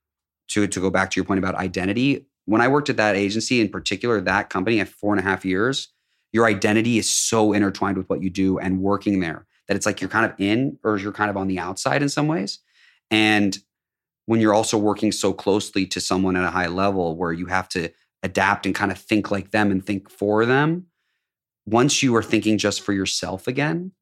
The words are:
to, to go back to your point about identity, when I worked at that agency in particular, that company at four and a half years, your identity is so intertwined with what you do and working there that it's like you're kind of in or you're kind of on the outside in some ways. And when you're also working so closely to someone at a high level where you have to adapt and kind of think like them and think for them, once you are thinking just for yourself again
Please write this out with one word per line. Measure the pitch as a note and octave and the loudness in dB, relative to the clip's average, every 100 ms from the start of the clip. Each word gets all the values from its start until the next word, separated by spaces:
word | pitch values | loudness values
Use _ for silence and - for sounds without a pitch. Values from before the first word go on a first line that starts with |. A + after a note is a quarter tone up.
| _ _ _ _ - | _ _ _ _ -6
to, | G#2 G2+ | -2 0
to | G2 | 0
go | F#2 | 0
back | F#2 F#2+ | 0 0
to | - | -2
your | F2+ | -2
point | G2 | 0
about | F#2 - | -2 -4
identity, | F#2+ F2+ F#2 A2 C#3 C#3 _ _ - | -4 -2 -2 0 0 -2 _ _ -2
when | A2 | 2
I | B2 | 4
worked | D3 C#3+ | 2 0
at | A2 | 0
that | G#2+ G2 | 2 2
agency | G2+ A2 - B2 | 0 -2 0 0
in | G#2 | 0
particular, | F#2+ - G2 A#2+ G#2+ | -2 -6 -4 0 0
that | F#2 G2 - | 0 0 -2
company | F#2+ F#2 A2+ | -4 0 0
at | F2+ | -2
four | - G#2 | -6 -2
and | G2+ | 0
a | F#2+ | 0
half | F#2 | -2
years, | F#2 F#2 A#2 C3+ - _ _ _ _ | -2 0 0 -2 -8 _ _ _ _
your | A2 A2+ | 2 2
identity | G2 G#2+ A2 A#2 A2+ | 4 2 2 4 0
is | - | 0
so | - - A2+ G#2+ | -2 0 2 4
intertwined | G2+ G2+ - G2 F#2+ | 4 0 0 -2 -2
with | F2+ | -4
what | E2+ | -4
you | F#2+ | -4
do | F#2 F#2+ F#2+ | 0 0 0
and | F#2+ F#2 | -2 -2
working | G2 G2+ G#2 G2 | 0 0 0 0
there | F2 - - _ - | -2 -6 -16 _ -4
that | G2 | -2
it's | G#2+ | -2
like | G2 | -4
you're | F#2+ | -2
kind | A2 A2 | 0 0
of | - | 0
in | G2 A2+ C#3 - | 0 2 0 -2
or | A2+ G#2 | -2 -2
you're | G2+ | -4
kind | G2 G#2 | -4 -2
of | G2 | -2
on | F#2+ | -2
the | F#2 | -4
outside | E2+ G2 C3+ C#3 | -6 -4 -2 0
in | C#3+ | 0
some | D3+ D3+ | 0 -2
ways. | E3+ G3+ - _ _ _ _ - | -2 -6 -10 _ _ _ _ -2
And | G#2+ G#2+ G#2+ G2+ - _ _ _ _ _ _ - | 2 4 4 2 -2 _ _ _ _ _ _ 0
when | A2+ | 2
you're | A2 | 4
also | G#2 A2 A2 | 4 2 2
working | G#2 G2+ G#2+ | 0 0 0
so | - G2 | 0 -2
closely | F#2+ - G2+ - G2+ F#2 | -2 0 0 0 -2 -2
to | F#2 | -4
someone | - F#2 F#2+ F#2 | -2 0 2 0
at | F2+ | 0
a | |
high | F2+ E2+ | 0 -2
level | F2+ G2+ G2 E2+ E2 | 0 0 0 -2 -2
where | F2 | -4
you | E2+ F2+ | -4 -4
have | F#2 F#2 | -4 -4
to | F#2 E2+ _ _ _ | -6 -6 _ _ _
adapt | F#2+ G2 F#2+ G2+ G2 | -4 0 2 2 -2
and | F#2 | 0
kind | G2+ | 0
of | F#2 | -2
think | - G#2+ G2+ | -2 0 0
like | G2 F#2 | -4 -2
them | G#2+ G#2 | 0 2
and | F#2+ F#2+ | 0 -2
think | G2+ - | -8 -8
for | - G2+ G#2+ A#2 | -4 0 2 2
them, | C3+ D3+ F3 F3+ _ _ _ _ _ _ _ - | 2 2 -2 -8 _ _ _ _ _ _ _ 0
once | A2+ B2 - | 2 2 2
you | C3+ A#2 | 2 2
are | |
thinking | - A2 G#2+ G#2 | 2 0 2 2
just | G#2 G2+ | 0 -2
for | - | -4
yourself | G2 F#2+ - F2 F#2 - | -2 -2 -4 -6 -6 -6
again | C3 D3 E3+ F#3 _ | -2 -2 -2 -6 _